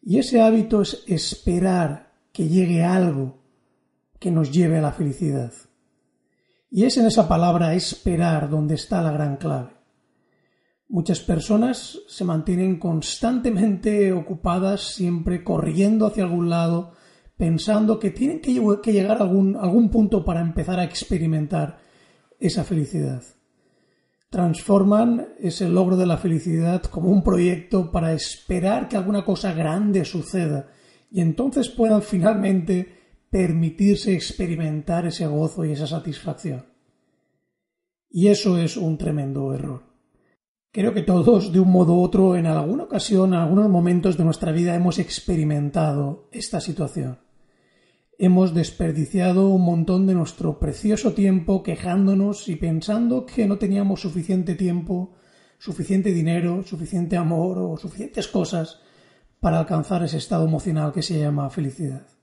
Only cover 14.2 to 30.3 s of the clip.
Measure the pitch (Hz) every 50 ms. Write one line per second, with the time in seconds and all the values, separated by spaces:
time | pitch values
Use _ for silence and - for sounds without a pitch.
14.2 | 160 - 190 160 - 185 175 185 185 190 202 196 - - - - 185 175 175 170
15.2 | 160 165 180 170 - - 175 160 147 160 156 170 196 202 220 220 208 214 - -
16.2 | 190 175 170 175 175 170 170 170 170 165 165 170 175 175 - _ _ _ _ _
17.2 | _ - _ _ - 165 165 160 - 214 214 208 220 214 226 214 - 196 - -
18.2 | 247 285 330 320 - - 247 247 226 208 202 202 - 233 214 202 190 202 220 -
19.2 | 202 185 180 196 196 196 196 - 202 180 170 233 240 202 - 226 214 202 - 196
20.2 | 165 - 170 165 170 165 160 - 156 175 180 180 180 170 - - - - 214 165
21.2 | 160 160 160 156 151 147 - 156 151 147 - - _ _ _ _ _ _ _ _
22.2 | _ _ _ _ - 180 - 220 143 - 190 160 147 135 - 165 147 135 131 127
23.2 | - - _ _ _ _ _ _ _ _ _ _ _ _ _ _ _ _ _ _
24.2 | _ _ - 180 180 170 160 - - - 202 196 196 196 208 214 233 240 233 233
25.2 | - - - - - 254 - - 202 170 175 180 190 180 185 185 185 175 165 -
26.2 | - 185 160 156 - 180 160 160 165 170 175 185 - - - 175 165 185 196 196
27.2 | 165 - 190 180 175 180 180 160 170 - - - 147 165 - 185 165 165 160 151
28.2 | - - - - - - 185 180 170 190 214 254 269 - - 202 185 185 208 202
29.2 | 196 - 190 - - 196 175 160 165 156 156 185 214 208 196 190 160 - - 180
30.2 | 147 -